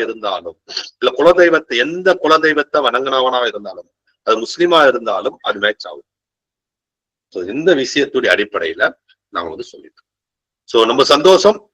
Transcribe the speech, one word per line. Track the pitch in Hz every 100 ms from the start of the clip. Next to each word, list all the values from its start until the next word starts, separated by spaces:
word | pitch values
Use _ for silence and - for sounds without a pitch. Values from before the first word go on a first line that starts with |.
இருந்தாலோ, | 113 113 107 90 85 82 - - - -
இல்ல | 123 127
குலதெய்வத்தை, | 151 180 175 160 156 117
எந்த | 131 175 185 180
குலதெய்வத்தை | 151 160 156 151 143 151
வணங்கினவனா | 131 120 135 131 127 127 120
இருந்தாலும், | 104 101 90 - _ _ _
அது | - 110
முஸ்லிமா | 120 - 175 170 143
இருந்தாலும் | 123 113 98 104 -
அது | - 104
மேட்ச் | 104 104 -
ஆகும். | 76 - _ _ _ _ _ _ _ _ _ _ _ _
So | -
இந்த | 90 120 165
விஷயத்துடைய | 156 127 147 143 127 117
அடிப்படையில | 90 104 98 82 82 139 - _ _ _
நாம | 90 85
வந்து | 80 -
சொல்லிட்டோம். | - - _ _ _ _ _ _ _
So | - 120
நம்ம | 117 175
சந்தோஷம். | 135 143 170 190 196 208 _